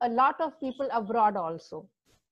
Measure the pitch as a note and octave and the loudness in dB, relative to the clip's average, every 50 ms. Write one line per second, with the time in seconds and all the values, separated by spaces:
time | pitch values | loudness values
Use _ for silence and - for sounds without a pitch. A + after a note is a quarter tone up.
0 | B3 A#3+ A#3 A#3+ C4 D4 D4 - E4 D4+ D#4 - C#4 C4 B3+ - C#4 B3+ G#3+ A#3 | -2 0 4 4 4 4 4 0 -2 -4 -4 -6 -8 -6 -6 -4 -4 -2 -2 -2
1 | G#3+ F#3+ A3+ A#3 A3 G#3+ G3+ G3 E3+ E3 E3 D#3+ - - - D#3+ D#3 - _ _ | -2 0 2 2 4 4 2 0 -4 -4 -6 -8 -10 -14 -16 -16 -16 -16 _ _
2 | _ _ _ _ _ _ | _ _ _ _ _ _